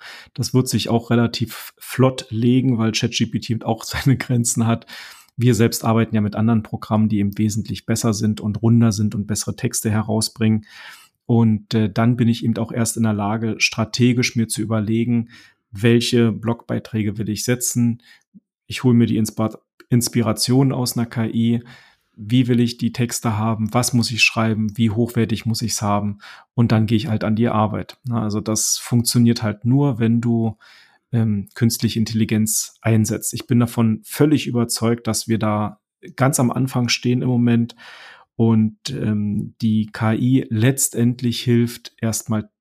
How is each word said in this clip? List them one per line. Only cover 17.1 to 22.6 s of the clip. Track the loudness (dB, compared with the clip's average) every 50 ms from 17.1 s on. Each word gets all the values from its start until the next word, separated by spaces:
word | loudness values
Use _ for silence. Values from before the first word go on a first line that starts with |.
| -4
will | -4 -6 -6
ich | -6 -4 -2
setzen. | -2 -2 -2 -2 -4 0 0 0 0 0 -4 _ -20 -20 _ _ _ _ -20 _ _ _ _ _
Ich | -12 -10 0 2
hole | 4 4
mir | 6 4
die | 4 2
Inspa-, | 0 -2 -2 -2 -4 -4 -4 -4 -8 _ _ _ _ -4
Inspiration | 0 0 0 0 0 -2 0 0 0 -2 -2 0 0 2 2 2 2 0
aus | -2 -4 -4 -2
einer | -4 -4
K | -4 -4 -4 -4
I. | -2 0 0 0 2 0 -2 -4 -8 -20 -20 -20 _ _ _ _ _ _
Wie | -16 -6 0 2 2 2 2
will | 2
ich | 2